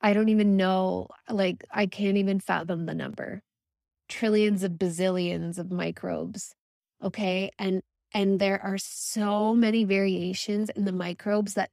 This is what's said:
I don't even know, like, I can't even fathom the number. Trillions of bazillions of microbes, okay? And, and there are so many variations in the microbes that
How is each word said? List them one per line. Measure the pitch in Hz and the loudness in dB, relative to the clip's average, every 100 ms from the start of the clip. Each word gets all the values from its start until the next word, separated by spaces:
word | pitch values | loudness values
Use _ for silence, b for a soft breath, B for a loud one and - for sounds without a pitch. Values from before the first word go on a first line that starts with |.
I | 214 | 2
don't | 208 220 | 4 4
even | 214 202 196 | 4 4 4
know, | 185 185 185 180 - - - | 4 2 2 -2 -6 -14 -6
like, | 208 190 - - | 0 0 -2 -6
I | - 196 | -2 -2
can't | - 202 202 | 0 0 2
even | 196 196 | 2 0
fathom | - 175 170 170 160 | 0 -2 -2 -4 -4
the | |
number. | 160 135 - - 202 - _ _ _ _ _ - | -6 -6 -8 -10 -12 -16 _ _ _ _ _ -16
Trillions | - 220 214 214 196 | -2 2 4 4 2
of | 190 | 0
bazillions | 165 185 165 185 185 175 170 170 175 | 0 -2 0 0 2 0 -2 -4 -6
of | 175 | -6
microbes, | 180 170 165 185 165 175 196 - - _ _ _ _ | -4 -4 -6 -6 -6 -6 -10 -14 -18 _ _ _ _
okay? | 196 - 196 185 196 - | -6 -2 -2 -2 -4 -4
And, | 196 185 - _ _ | -2 -2 -4 _ _
and | 208 196 190 | 0 2 4
there | 196 196 | 2 0
are | 190 196 | -2 -6
so | - - - 220 208 208 214 233 | -6 -10 -6 -2 0 2 4 4
many | 226 226 202 | 4 4 2
variations | 196 196 175 175 190 - 208 214 | 2 2 0 -2 -4 -4 -2 -2
in | - 196 | -2 -2
the | |
microbes | 185 175 175 208 208 208 - | -2 -4 -6 -2 0 0 -2
that | 185 | -4